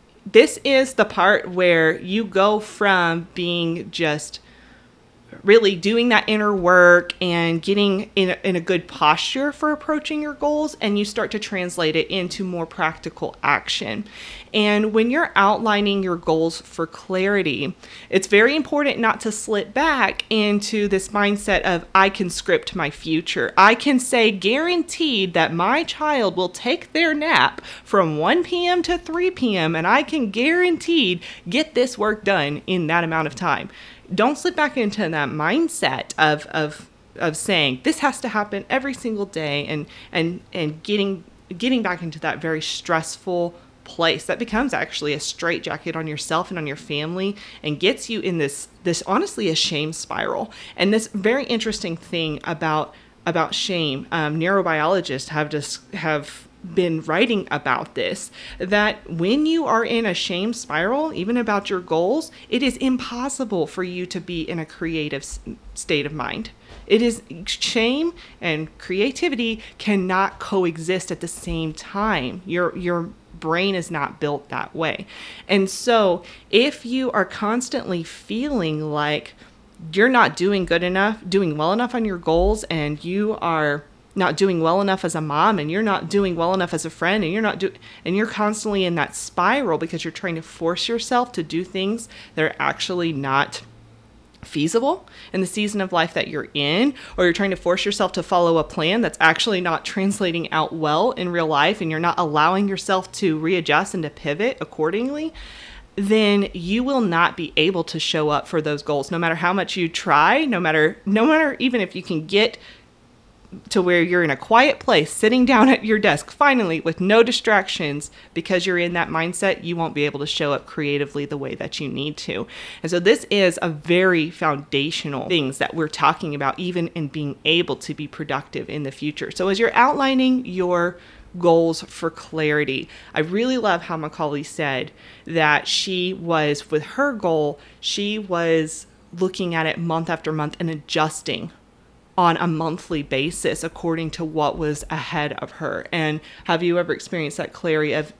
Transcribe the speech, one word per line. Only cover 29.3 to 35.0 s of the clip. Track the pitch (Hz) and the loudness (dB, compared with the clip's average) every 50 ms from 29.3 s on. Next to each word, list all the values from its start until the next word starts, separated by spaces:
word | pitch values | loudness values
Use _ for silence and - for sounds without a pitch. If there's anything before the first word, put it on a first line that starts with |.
P | 359 - 254 226 202 180 | 0 0 0 0 2 2
M, | 160 160 170 | 2 0 0
and | 160 165 185 | 0 2 4
I | 226 277 311 | 4 2 2
can | - 311 302 247 - | 0 -2 -2 -2 -2
guaranteed | 185 226 247 311 330 359 359 359 330 320 - - 339 320 247 180 180 175 - - - - - 175 | 0 0 2 2 4 4 4 2 2 0 0 0 2 2 2 2 0 -2 -6 -12 -18 -14 -8 -2
get | 185 277 311 311 - | 0 0 0 0 0
this | - 247 247 - 202 | 0 0 0 0 -2
work | 208 214 214 214 - | -2 -2 -2 0 0
done | 202 196 175 143 143 147 - - - | 0 2 2 2 0 -2 -6 -4 -2
in | 185 180 160 | -2 0 0
that | 151 165 170 170 | 2 2 2 2
amount | 160 160 160 160 | 2 0 0 -2
of | 147 - | -2 -4
time." | - 180 165 139 - - - - - - - - - - - 180 | -4 0 0 0 0 -2 -8 -14 -18 -20 -20 -20 -20 -12 -4 0
Don't | 208 214 262 294 - | 2 2 2 2 0
slip | - 359 349 | -2 -2 0
back | 320 302 285 - 269 | 0 0 0 0 0
into | 226 208 202 214 | -2 -2 0 -2